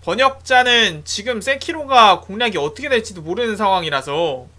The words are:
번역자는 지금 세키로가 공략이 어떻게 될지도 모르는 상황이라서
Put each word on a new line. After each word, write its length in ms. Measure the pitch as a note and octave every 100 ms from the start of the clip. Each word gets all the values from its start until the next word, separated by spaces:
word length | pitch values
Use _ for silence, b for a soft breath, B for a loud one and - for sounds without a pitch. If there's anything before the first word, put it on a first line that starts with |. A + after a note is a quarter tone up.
번역자는 1000 | - G3+ C4+ C4+ - B3+ B3 A#3+ G#3 D#3
지금 360 | - - G#3+ A3+
세키로가 800 | A#3+ C4+ - D#4+ C#4 C4 G#3+ F3+
공략이 380 | - G3+ A#3+ F3
어떻게 300 | D3 D3+ C#4+
될지도 340 | A#3+ A3 F3+
모르는 340 | D#3 F#3+ A#3 G#3
상황이라서 880 | G#3 F#3+ D#3+ C#3+ C3+ D3 E3+ C3 B2